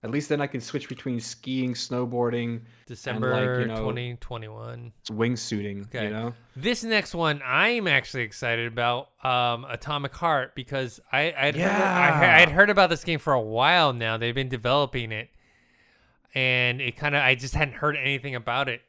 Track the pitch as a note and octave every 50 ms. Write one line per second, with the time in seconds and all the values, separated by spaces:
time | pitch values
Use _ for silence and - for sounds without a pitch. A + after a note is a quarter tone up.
0 | - A2+ A#2 D3 D3 - D3+ C#3+ C#3+ C#3 - B2+ G#2+ - - C#3+ - - B2+ -
1 | - C#3 B2 A#2+ A2+ - - - - C3 C3 C3 B2+ B2+ A#2+ A#2 - - B2 B2
2 | B2 A#2+ A#2+ A#2+ B2 A#2+ A#2+ A#2+ A#2+ A#2 A#2 A#2 A#2 - - _ _ - B2 -
3 | - B2+ B2 A#2 B2 B2+ B2+ B2+ B2+ B2+ B2+ B2+ B2 A#2 A2+ A2 A2 G#2+ A2 B2
4 | B2 A#2+ A#2+ A#2 - - B2+ A2+ A2+ G#2+ A2 A2 A2+ A#2 A#2+ A#2+ A#2+ A#2 G#2+ _
5 | _ - A2 G#2+ A2+ A#2 B2 A2+ - - - G#2 G2+ G#2 G2+ G2+ G2+ G#2 - B2
6 | A2 G#2 G#2+ A2 A2+ A#2+ A#2 - _ _ _ C3 C#3 A3 B3 A#3+ - A3+ A3+ G#3
7 | G3+ - - E3+ E3+ D#3 D3+ C#3+ C3+ B2+ B2+ D3 F3 A3 A#3+ A#3+ G#3 F3+ D3 C3+
8 | - - - C3 A#2+ G#2+ G#2 - - A#2+ A#2 A#2 A#2 A#2+ A2+ A#2+ A#2 A#2+ B2 B2
9 | C#3+ _ _ _ - C3 B2+ B2 B2 A#2+ A#2+ A#2 C3 C#3 A#2+ A#2+ - D3 D3+ C#3+
10 | C#3 C#3 - - - E3+ D#3 C#3+ B2+ C3+ _ - B2+ - C#3 C3+ C3 B2 A#2+ -
11 | _ _ - D#3 D3 E3 D#3+ C#3 C3+ D3 C3 C#3+ F3 F#3+ G3+ G#3 F#3+ G3 F#3 F3+
12 | F3 - D#3+ D3+ C#3+ F3+ E3 D#3 F3 E3 D3 F3 G3+ G#3 G#3 F#3+ F#3+ E3+ E3+ D3+
13 | - - E3 D3 - D#3+ C#3+ B2+ A2 G#2+ A2 A2+ B2+ D3+ F3 F3+ E3 C#3+ B2+ A#2+
14 | A#2 A2+ A2 A2 A#2 A#2 A#2+ C3+ C3+ B2+ B2+ A#2+ G#2+ B2 C3 C#3+ C#3+ C3+ - B2+
15 | A#2+ A2 A2 G#2+ A#2 - _ - _ _ _ _ _ _ _ _ _ _ _ _
16 | _ _ _ _ _ _ - C3+ C3 B2+ B2+ B2+ B2 B2 B2 B2+ C3 B2 A#2 -
17 | D3 D3 C#3+ C#3+ C#3+ B2+ C3 B2 C3 C3 - - D#3 C#3+ A#2 - - D3+ D3 D3
18 | C3 C#3 C#3 C3+ A#2+ C#3+ C3 B2 A2 - A#2+ C3 C#3 C3 A#2 A#2+ _